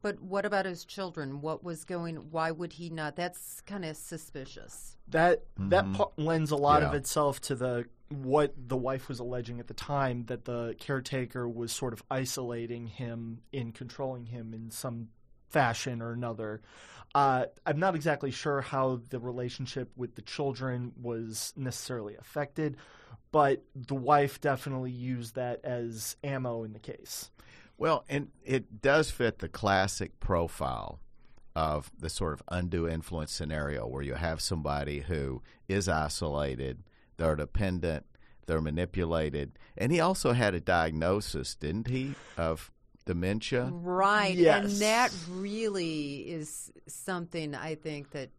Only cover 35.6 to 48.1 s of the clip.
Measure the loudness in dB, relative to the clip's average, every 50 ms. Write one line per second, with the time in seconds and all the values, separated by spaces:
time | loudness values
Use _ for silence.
35.6 | -4 0 0 2 4 4 2 2 2 0 -2 -2 -2 0 0 0 0 0 -2 -2
36.6 | -4 -6 -6 -8 -12 -20 _ _ -20 _ _ 0 2 2 2 2 -2 0 0 2
37.6 | 2 2 2 0 0 0 0 -2 -4 -10 -20 -20 -20 -20 -20 -14 -2 0 2 2
38.6 | 2 2 2 0 0 0 0 0 0 2 2 2 2 2 0 -2 -4 -4 -8 -16
39.6 | -20 -18 -6 -2 2 4 4 6 4 4 2 4 4 4 6 6 6 4 4 2
40.6 | 2 4 4 4 4 4 2 2 2 4 2 2 0 -2 -4 -4 -4 -4 -8 -4
41.6 | -4 -2 -2 -2 -2 -2 -2 -2 -2 -4 -6 -10 -12 -12 -4 -2 0 0 0 -2
42.6 | -4 -14 -20 _ _ _ _ -12 _ -2 -2 0 2 0 0 0 -2 0 0 0
43.6 | 0 0 -4 -4 -4 -2 2 4 4 6 6 6 4 4 6 8 8 10 8 8
44.6 | 4 0 0 2 4 4 6 6 4 4 2 -4 -10 -8 -6 -6 -4 -4 -2 0
45.6 | 0 0 0 0 0 0 -2 -2 -4 -4 -6 -6 -6 -6 -6 -6 -6 -8 -10 -12
46.6 | -12 -14 -16 -20 -18 -16 -16 -12 -6 -4 -4 -4 -4 -4 -4 -4 -4 -4 -6 -6
47.6 | -6 -6 -8 -6 -6 -6 -6 -6 -8 -10